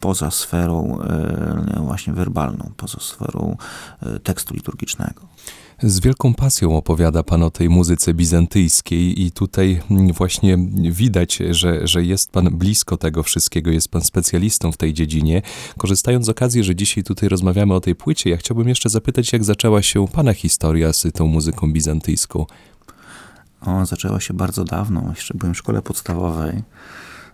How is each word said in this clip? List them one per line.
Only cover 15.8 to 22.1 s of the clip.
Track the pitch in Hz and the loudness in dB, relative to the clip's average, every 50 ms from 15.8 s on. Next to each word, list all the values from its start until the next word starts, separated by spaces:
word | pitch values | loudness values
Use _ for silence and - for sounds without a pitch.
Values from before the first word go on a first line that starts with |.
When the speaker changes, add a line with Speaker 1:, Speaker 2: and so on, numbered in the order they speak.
| - 95 95 - - 131 123 123 117 | -2 0 0 0 2 2 2 2 2
Speaker 2:
z | 110 | 0
okazji, | 110 - 127 123 120 120 104 | 0 0 0 2 2 2 2
że | 95 90 | 2 0
dzisiaj | 87 101 - - - 92 | 0 0 -2 -2 -2 -2
tutaj | - 95 - 110 98 | -4 -2 0 0 0
rozmawiamy | 92 90 92 92 90 101 104 101 92 | 2 2 2 2 2 4 4 4 4
o | 92 | 2
tej | - 92 87 | 2 0 -2
płycie, | - - 151 160 - - 123 | -2 0 -2 -2 0 0 0
ja | 87 | 0
chciałbym | 85 - - 117 117 117 123 | 0 -2 -2 0 0 2 2
jeszcze | 123 - - 113 | 2 0 0 0
zapytać, | 104 110 - - 117 127 117 - | 0 0 0 0 0 0 0 0
jak | - 117 107 | 0 0 2
zaczęła | 101 104 - - 113 107 101 | 2 0 2 4 4 4 4
się | 98 - - 107 98 95 | 4 2 2 2 0 2
pana | - 165 151 120 101 | 2 2 2 2 2
historia | - - 80 - - - 80 80 82 80 80 | 2 0 -2 -2 0 2 2 2 4 2 2
z | 80 - - 85 - | 2 0 0 -2 0
tą | - 80 | 0 2
muzyką | 80 78 80 78 82 - - - 78 | 2 2 2 0 0 -2 0 0 0
bizantyjską? | 78 82 76 76 76 78 - - | 0 0 0 0 -2 -2 0 -2